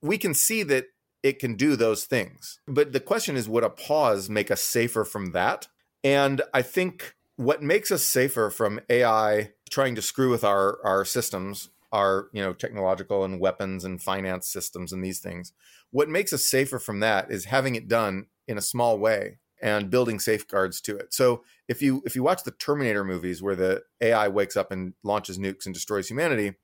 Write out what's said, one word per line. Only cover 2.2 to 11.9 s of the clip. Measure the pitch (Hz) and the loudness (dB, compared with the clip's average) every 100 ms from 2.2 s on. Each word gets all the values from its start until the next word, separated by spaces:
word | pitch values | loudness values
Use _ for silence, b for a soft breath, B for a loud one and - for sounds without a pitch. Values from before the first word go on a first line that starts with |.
| 90 - - - - | -2 -8 -18 -18 -4
But | 135 147 | 2 2
the | 131 | 0
question | - 220 214 139 | 0 -2 0 -4
is, | 110 | 0
would | 113 | 2
a | 113 | 0
pause | - - 151 139 104 95 | -2 -2 2 4 2 0
make | 107 101 | -2 0
us | 98 | 0
safer | - 120 117 120 104 | 0 0 0 0 -2
from | 107 95 | -4 -4
that? | 85 98 - - _ _ _ | 0 0 0 -8 _ _ _
And | 135 139 139 135 143 | 2 4 4 0 0
I | 127 | 0
think | 123 - 185 175 - - _ - | 0 -2 -2 -4 -16 -18 _ -4
what | 120 151 | 0 0
makes | 147 196 208 | 2 0 2
us | 180 | 0
safer | - - 131 135 107 | 2 2 2 2 0
from | - 110 107 - | 0 -2 -2 0
A | 123 | 4
I | 120 110 107 107 107 _ - | 4 4 4 2 0 _ -8
trying | - 135 117 | -2 0 0
to | |
screw | - - 131 | -6 0 2
with | 117 | 4
our, | 104 101 98 104 | 4 4 2 0
our | 107 95 98 | 0 2 2
systems, | - 117 98 95 101 - _ _ | -2 -2 -4 -8 -10 -14 _ _